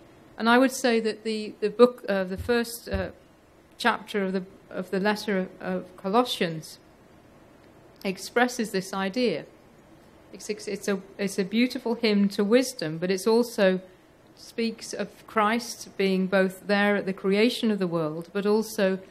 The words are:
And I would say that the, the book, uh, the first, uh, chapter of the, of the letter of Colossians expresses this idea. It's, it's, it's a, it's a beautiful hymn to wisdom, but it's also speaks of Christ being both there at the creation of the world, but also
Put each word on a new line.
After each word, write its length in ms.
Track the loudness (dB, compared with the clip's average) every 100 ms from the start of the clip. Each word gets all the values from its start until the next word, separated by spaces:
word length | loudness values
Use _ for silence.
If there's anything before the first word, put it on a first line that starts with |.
| -20 -20 -18 -2
And 120 | 4
I 100 | 6
would 140 | 4
say 260 | 2 0 2
that 220 | 0 -4
the, 320 | -6 -6 -6 -4
the 100 | -2
book, 340 | 6 6 6 -4
uh, 160 | -2
the 140 | -2 -4
first, 500 | -2 0 -2 -8 -8
uh, 220 | -6 -6 -10 -20 _ _ _ _ -2
chapter 460 | 0 0 -2 -4
of 80 | -2
the, 100 | -2 -6 -14 -12
of 200 | -10 -4
the 80 | -2
letter 500 | 0 0 -2 -2 -4 -6
of 240 | -6 -6 -8 -10
Colossians 840 | 0 0 0 0 -4 -4 -12 -18 -20 -20 -20 -20 -20 -20 -20 -20 -20 -20 -20 -10
expresses 720 | -8 -8 -4 0 0 0 -4
this 200 | -4 -4
idea. 520 | -6 -4 -2 -2 -2 -8 -20 -20 -20 -20 -20 -20 -20 -20
It's, 180 | -14 -10
it's, 160 | -10 -8
it's 220 | -6 -4
a, 120 | -4 -6 -6
it's 200 | -4 -4
a 60 |
beautiful 500 | -2 0 0 0 -4
hymn 340 | 0 2 4 4
to 120 | 2
wisdom, 560 | 4 4 4 -4 -6 -4
but 120 | -2
it's 160 | 0 2
also 540 | 2 2 2 4 4 -2 -20 -20 _ -20 -20
speaks 560 | -12 -4 -4 -4 -10
of 320 | -8 -8 -12 -6
Christ 680 | 0 2 0 -4 -12 -10 -2
being 300 | 0 2 2
both 400 | 2 2 0 0
there 300 | 2 4 2
at 100 | -2
the 60 |
creation 580 | -4 0 4 2 2 0
of 80 | 0
the 80 | 0
world, 420 | 0 -2 -6 -8
but 120 | -2
also 540 | 2 2 0 0 0 0 -6